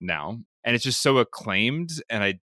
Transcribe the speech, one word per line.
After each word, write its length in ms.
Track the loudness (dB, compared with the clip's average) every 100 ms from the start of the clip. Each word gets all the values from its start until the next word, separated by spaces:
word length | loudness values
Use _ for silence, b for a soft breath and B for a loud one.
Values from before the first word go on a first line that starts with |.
now. 380 | -4 -4 -4 -10 -14 _
And 120 | -2 0
it's 80 |
just 180 | 0 0
so 180 | 4 4
acclaimed, 720 | 2 -2 -2 2 2 0 -6 -8 -6
and 140 | 0
I 160 | 0 -2 _